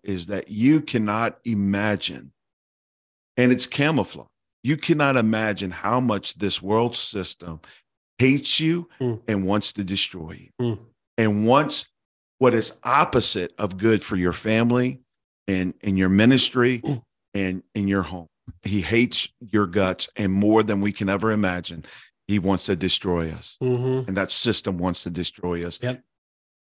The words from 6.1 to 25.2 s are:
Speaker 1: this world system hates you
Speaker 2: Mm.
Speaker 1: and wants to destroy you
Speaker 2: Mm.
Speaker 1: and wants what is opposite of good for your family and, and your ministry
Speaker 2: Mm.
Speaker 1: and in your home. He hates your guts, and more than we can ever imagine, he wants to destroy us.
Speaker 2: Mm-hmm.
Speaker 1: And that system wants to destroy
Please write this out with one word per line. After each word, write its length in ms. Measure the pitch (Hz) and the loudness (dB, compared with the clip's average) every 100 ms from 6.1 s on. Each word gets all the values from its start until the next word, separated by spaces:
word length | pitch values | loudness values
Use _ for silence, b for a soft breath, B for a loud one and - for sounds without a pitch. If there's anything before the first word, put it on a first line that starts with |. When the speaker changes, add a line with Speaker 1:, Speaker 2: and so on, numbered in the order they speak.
| 101 - - | -2 -4 -4
Speaker 1:
this 260 | 101 - | -4 -4
world 340 | 95 113 120 117 | 0 0 0 -2
system 640 | - 104 90 - 87 80 B B _ _ _ - | -6 -8 -8 -12 -14 -14 B B _ _ _ 2
hates 400 | 131 143 - - | 4 4 0 0
you 300 | 160 175 170 - | 2 0 -4 -4
Speaker 2:
Mm. 200 | 123 113 - | -4 -4 -2
Speaker 1:
and 180 | 101 92 | -2 0
wants 280 | 104 - | 0 -2
to 100 | - | -6
destroy 480 | 95 98 - 90 80 | -4 -4 -4 -6 -14
you 160 | - - - | -14 -16 -6
Speaker 2:
Mm. 180 | 123 101 - _ _ - | -4 -4 -12 _ _ 0
Speaker 1:
and 300 | 110 104 110 | 2 2 4
wants 400 | 135 151 - - _ _ _ _ _ | 4 2 -4 -8 _ _ _ _ _
what 160 | 127 | 4
is 260 | 113 - - | 4 0 -6
opposite 720 | 120 139 160 127 - 98 90 - | 0 2 4 2 0 -2 -4 -4
of 200 | 101 92 | -6 0
good 260 | 113 107 | 2 2
for 120 | - 95 | 0 0
your 160 | 90 | 0
family 640 | - 107 110 117 123 123 131 _ _ _ _ - | 0 0 2 4 2 0 -4 _ _ _ _ -4
and, 260 | 92 90 - | -2 -2 -4
and 160 | 104 95 | -2 2
your 120 | 92 | 4
ministry 680 | 98 117 131 - 127 120 120 | 6 6 6 2 2 0 0
Speaker 2:
Mm. 200 | 143 127 - _ _ | -4 -6 -8 _ _
Speaker 1:
and 300 | 101 92 92 - | -4 -4 -4 -8
in 140 | 104 98 | -4 0
your 160 | 98 | 0
home. 240 | 82 90 82 _ - - | -2 -8 -16 _ -20 -12
He 200 | 98 101 | -4 -4
hates 480 | 80 117 120 - - _ | 2 2 2 -2 -6 _
your 260 | 107 104 92 | -2 0 2
guts, 440 | 98 92 85 - - | 0 0 -2 -6 -4
and 160 | 98 | 0
more 300 | 95 104 110 | 2 4 4
than 180 | 107 101 | 4 0
we 120 | 104 | -2
can 180 | - 98 | -2 -2
ever 220 | 98 110 | 0 0
imagine, 540 | 107 95 90 - 82 B B B _ - | 0 0 -2 -8 -14 B B B _ -2
he 100 | 104 | 0
wants 300 | 92 92 - | 2 0 0
to 80 | 87 | -2
destroy 560 | 90 - 95 85 80 | 0 -2 -2 -2 -2
us. 260 | 80 - - | -8 -16 -6
Speaker 2:
Mm-hmm. 460 | 127 123 127 131 123 | -2 -2 -2 -4 -4
Speaker 1:
And 80 | 98 | -4
that 120 | 92 | -2
system 480 | - 120 101 104 87 | -2 0 -2 -2 -4
wants 240 | 90 85 | -4 -4
to 60 | 90 | -8
destroy 560 | 85 | -6